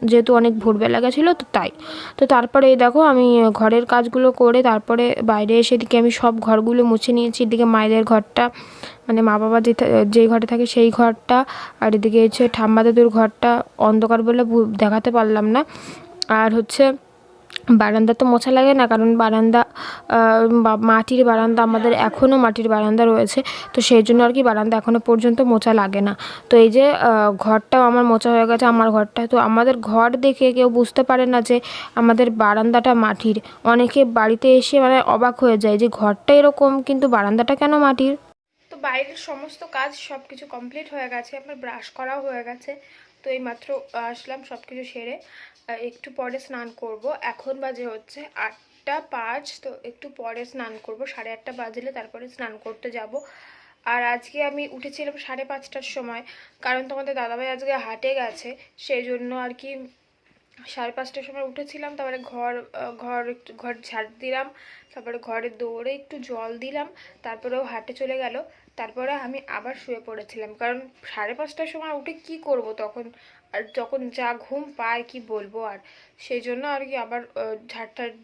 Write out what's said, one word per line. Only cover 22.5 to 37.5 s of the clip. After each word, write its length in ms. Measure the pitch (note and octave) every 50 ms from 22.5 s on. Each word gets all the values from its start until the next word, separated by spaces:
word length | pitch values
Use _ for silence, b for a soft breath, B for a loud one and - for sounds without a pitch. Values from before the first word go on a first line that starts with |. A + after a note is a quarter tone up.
| G#3+ A#3 A3 A3
বারান্দা 360 | A3 G#3+ G#3+ G#3+ A3 A3+ A#3
রয়েছে, 380 | A#3 A3 A3+ A3+ G3+ - C4+ C4+ B B B B B -
তো 80 | B3+
সেই 220 | A3 - B3 A3+ G#3
জন্য 200 | A#3+ A#3 A#3+ A#3+
আর 100 | A#3 B3
কি 100 | C#4 B3+
বারান্দা 340 | A#3+ G#3+ G#3+ G#3+ A3+ A3+
এখনও 220 | G#3+ - A3+ A#3 A3+
পর্যন্ত 420 | - A#3+ A#3 A3+ A#3 A#3+ A3+ C4+
মোছা 320 | C4 B3 A3+ A3 - A#3 A3
লাগে 280 | G#3+ G3 F#3+ G3+ G3+
না। 160 | G3+ G3+ G3 B B B B B B -
তো 80 | A#3+
এই 120 | A#3 A3+ A3+
যে, 220 | G#3+ C4 C#4 D4
আহ, 400 | C#4+ - - A#3+ A3 G#3+ G#3 G#3
ঘরটাও 520 | G3 F#3+ - A3 A3 G#3+ - - C4 B3+ B3
আমার 200 | A#3+ A#3+ B3 A#3+
মোছা 280 | A#3+ A3+ A3 - A#3+
হয়ে 160 | A#3 A3+ A3+
গেছে, 180 | A3+ A#3 A3+ B3+
আমার 260 | A#3+ A3+ A3+ A3 A3+
ঘরটা। 360 | G#3+ G#3+ G#3 G#3 - A#3 A#3
তো 100 | A3+ B3+
আমাদের 400 | A#3 - A3 A3 A3+ A#3+ C4 B3+
ঘর 340 | A#3 G#3+ G#3+ A3 A3+ A#3 A#3+
দেখে 420 | B3 B3 C4 C#4 C4 - C4 B3+ A#3+
কেউ 160 | B3+ B3 B3
বুঝতে 340 | A#3 B3 A#3 - - C#4 B3+
পারে 220 | - B3+ B3+ B3+
না 160 | B3+ B3 A#3+
যে 180 | A3 - A#3+ A#3+ B B B B B B B
আমাদের 360 | A#3 A#3 A#3 A3+ A3+ B3 A#3+
বারান্দাটা 600 | A3+ A3 A3 G3+ G#3 A3 A3 A#3 A#3 A#3+ A#3 B3+ B3
মাটির। 480 | A#3 A3 G#3+ G3+ - - A3 G#3 A3 B B B B B
অনেকে 420 | A3+ A#3 B3 B3 A#3+ - C#4 C4+
বাড়িতে 520 | A#3 A#3 A3+ A3 A3 A3+ A3 - C4 B3+
এসে 220 | B3+ A#3 - C#4+ C#4
মানে 220 | C4 B3+ C4 B3+
অবাক 380 | - - - A3 B3 B3 A#3+ -
হয়ে 180 | C4 A#3+ A3
যায় 200 | G#3 A3 G#3+ G#3
যে 100 | G#3 A#3
ঘরটা 460 | A3+ - - G#3+ G#3 G3+ - - - C#4+
এরকম 480 | C#4+ C#4+ C#4+ C#4+ C#4+ C#4 C4+ C4+ C4+
কিন্তু 260 | B3+ - C#4 C4 C#4
বারান্দাটা 480 | B3+ A#3+ G#3 G3+ G3+ G#3+ A3+ A#3 C#4